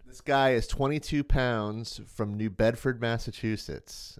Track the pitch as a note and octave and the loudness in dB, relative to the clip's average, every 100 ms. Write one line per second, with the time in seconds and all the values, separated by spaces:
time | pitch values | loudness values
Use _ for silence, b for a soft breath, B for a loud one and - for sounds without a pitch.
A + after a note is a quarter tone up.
0 | - - - C#3 C3+ A#2+ A2+ - C#3 D3+ | -18 -10 0 4 6 4 2 0 0 0
1 | - D3 C#3+ C#3 B2+ A2+ G#2 A2 A#2 - | -2 -2 2 4 4 2 -2 -4 -8 -12
2 | F2 - G#2 G#2 G#2+ F#2 A2 A#2 C3+ A#2 | -10 -4 -4 -2 -2 2 2 2 0 -2
3 | A#2 A#2 - - A2 G#2+ - C2 - - | -2 -2 -4 -4 -4 -4 -6 -12 -12 -16
4 | - - | -16 -16